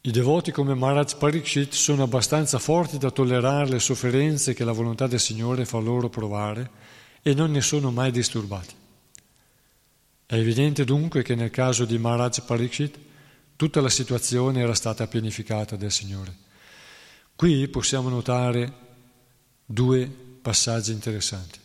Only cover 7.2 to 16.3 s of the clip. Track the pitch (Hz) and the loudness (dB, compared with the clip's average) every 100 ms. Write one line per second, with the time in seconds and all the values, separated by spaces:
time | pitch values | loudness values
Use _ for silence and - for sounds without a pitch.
7.2 | - 139 160 147 117 147 135 120 131 123 | 0 2 2 2 0 0 0 0 0 0
8.2 | 113 117 101 98 90 - _ _ _ - | -2 -2 -6 -8 -10 -20 _ _ _ -20
9.2 | _ _ _ _ _ _ _ _ _ _ | _ _ _ _ _ _ _ _ _ _
10.2 | _ 113 113 117 147 147 127 143 160 147 | _ 0 2 4 2 2 0 2 0 -2
11.2 | 120 120 117 - 127 123 113 117 117 120 | 0 -2 -2 0 0 2 0 0 0 2
12.2 | 120 - - 117 123 - 147 - - - | 0 -2 -2 -2 -2 -2 -6 -6 -20 -20
13.2 | - _ _ _ 156 156 131 - 123 123 | -20 _ _ _ 0 2 2 0 0 -2
14.2 | - 123 127 131 120 110 113 107 110 117 | 0 0 2 2 2 0 -2 -4 -4 -2
15.2 | 110 104 104 110 104 104 101 - 98 98 | -4 -6 -4 -4 -4 -6 -4 -4 -6 -10
16.2 | 95 | -12